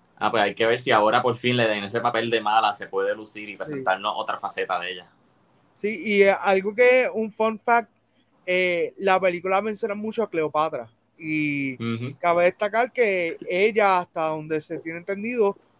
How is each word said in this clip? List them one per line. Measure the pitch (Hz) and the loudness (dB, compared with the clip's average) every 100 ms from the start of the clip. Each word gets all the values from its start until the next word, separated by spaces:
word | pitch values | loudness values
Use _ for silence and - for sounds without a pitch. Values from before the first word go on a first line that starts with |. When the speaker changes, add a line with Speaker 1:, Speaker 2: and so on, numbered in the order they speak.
| _ - | _ -6
Speaker 1:
Ah, | 107 | -2
pues | 113 | 2
hay | 101 98 | 2 2
que | 113 | 2
ver | 123 | 2
si | 123 | 2
ahora | 113 107 120 | 4 4 4
por | 127 117 | 2 0
fin | 123 123 | 0 2
le | 113 | 2
den | 104 | 0
ese | 101 117 | -4 -2
papel | 120 113 117 | 0 0 0
de | 113 | -2
mala, | 104 110 107 | 0 2 2
se | 104 95 | 0 -4
puede | 95 98 107 | -2 -2 -2
lucir | 107 110 104 | -8 -12 -12
y | |
Speaker 2:
Sí. | 95 | -10
Speaker 1:
presentarnos | 95 143 95 92 104 - | -10 -4 -2 0 -2 -4
otra | 107 98 | -4 -6
faceta | 98 - 95 90 | -6 -6 -4 -4
de | 87 | -4
ella. | 92 87 _ _ _ _ _ _ | -10 -14 _ _ _ _ _ _
Speaker 2:
Sí, | _ 202 214 202 | _ -8 -6 0
y, | 202 | 4
eh, | 196 | 6
algo | 190 190 196 190 | 4 2 0 0
que, | 208 247 254 247 | 4 6 6 2
un | 214 220 | -2 -4
fun | - 220 220 | -2 -2 -2
fact, | - 240 226 _ _ _ _ _ - | 2 2 0 _ _ _ _ _ -2
eh, | 180 180 175 156 - | 0 2 0 -2 -2
la | 190 190 | 2 4
película | 185 175 185 190 | 2 0 0 0
menciona | 214 208 220 202 | 0 -4 -6 -4
mucho | 220 220 | -6 -4
a | 214 | -4
Cleopatra, | 170 151 151 156 147 113 _ _ - | -2 -2 0 -2 -4 -12 _ _ -14
y | 160 156 151 143 139 127 | -6 -2 -2 -2 -4 -4
Speaker 1:
Ujú. | 117 113 123 151 | -6 -6 -8 -4
Speaker 2:
cabe | 175 170 175 | 0 4 2
destacar | - 208 214 247 | 2 -2 -2 -2
que | - 226 185 170 - - | 0 0 0 -2 -6 -6
ella, | 180 214 214 202 185 | 0 0 4 4 2
hasta | 180 - 160 | 0 -4 -4
donde | 156 156 156 | -4 -4 -6
se | - 160 | -6 -10
tiene | 165 170 | -10 -10
entendido, | 175 196 214 247 202 196 _ _ | -8 -6 -4 0 0 0 _ _